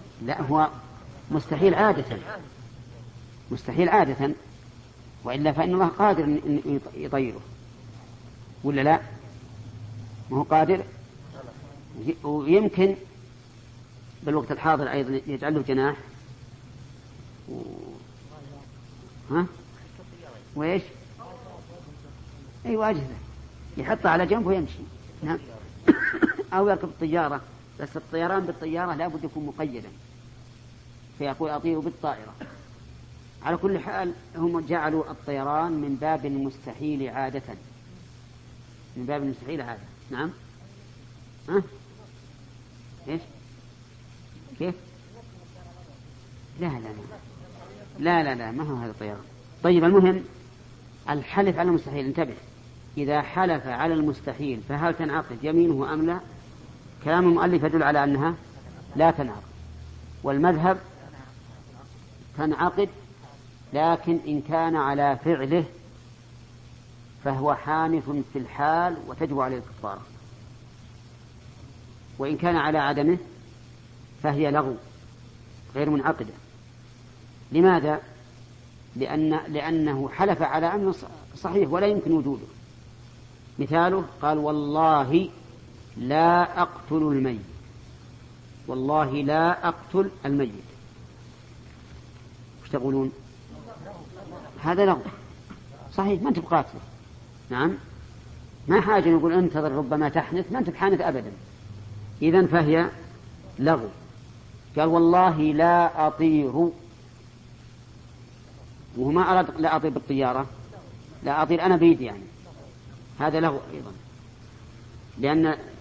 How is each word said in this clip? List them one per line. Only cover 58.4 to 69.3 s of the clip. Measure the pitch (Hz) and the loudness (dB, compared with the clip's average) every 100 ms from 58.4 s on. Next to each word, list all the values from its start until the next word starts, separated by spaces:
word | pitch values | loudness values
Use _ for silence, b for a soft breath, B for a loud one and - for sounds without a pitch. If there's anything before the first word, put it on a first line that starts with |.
| - - - - - 135 | -10 -20 -18 -18 -10 4
لا | 165 | 4
تنعقد، | 180 127 107 - - - - - - - - | 4 -2 -6 -14 -18 -18 -16 -18 -18 -18 -8
والمذهب | 139 139 175 160 175 190 - - - - - - - - - - - - - - - - | -2 2 4 4 2 2 -4 -20 -20 -20 -20 -20 -20 -20 -20 -20 -20 -20 -20 -20 -16 -4
تنعقد، | 156 143 175 190 202 - - - - - - - - | -2 0 0 2 0 -2 -20 -20 -20 -20 -20 -20 -6
لكن | 139 165 165 175 170 151 | 2 4 2 2 0 0
إن | 147 135 | -4 0
كان | 160 165 160 | 0 2 2
على | 139 139 143 131 | 0 2 2 2
فعله | 160 151 135 170 160 - - - - - - - - - - - - - - - | 2 0 2 2 0 -6 -20 -20 -20 -20 -20 -20 -20 -20 -20 -20 -20 -20 -20 -8
فهو | 139 135 147 | -4 -2 0
حانث | 135 - 156 160 160 139 147 127 | 0 0 0 2 0 -2 -6 -6
في | 139 | -8
الحال | 120 - 147 170 175 160 - | -8 -2 2 2 2 -2 -8
وتجب | 127 160 | -6 -2